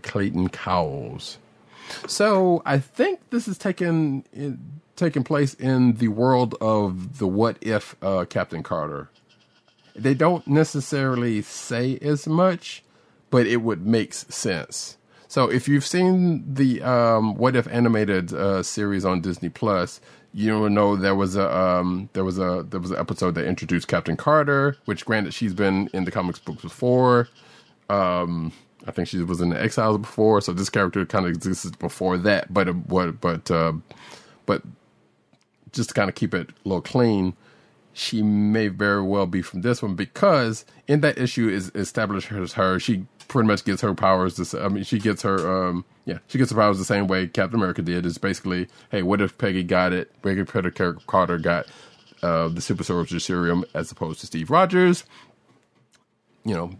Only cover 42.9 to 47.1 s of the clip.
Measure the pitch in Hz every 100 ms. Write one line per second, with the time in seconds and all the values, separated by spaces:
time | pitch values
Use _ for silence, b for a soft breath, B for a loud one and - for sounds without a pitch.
42.9 | 98 - - - 131 110 101 - 95 107
43.9 | 87 95 92 92 87 87 - 95 98 95
44.9 | 110 107 95 101 95 85 95 92 90 -
45.9 | _ - 85 - 127 127 110 104 95 92
46.9 | 101 98